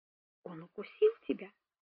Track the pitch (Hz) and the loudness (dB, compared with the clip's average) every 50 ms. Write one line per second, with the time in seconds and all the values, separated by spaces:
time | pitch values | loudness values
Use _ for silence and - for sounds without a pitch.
0 | _ _ _ _ _ _ _ _ - - 170 160 175 - _ - 196 - - - | _ _ _ _ _ _ _ _ -18 -16 -16 -16 -16 -14 _ -14 -14 -14 0 4
1 | 415 440 466 - - - 240 208 196 196 - _ _ _ _ _ _ | 4 4 4 2 -2 -4 -4 -4 -6 -12 -20 _ _ _ _ _ _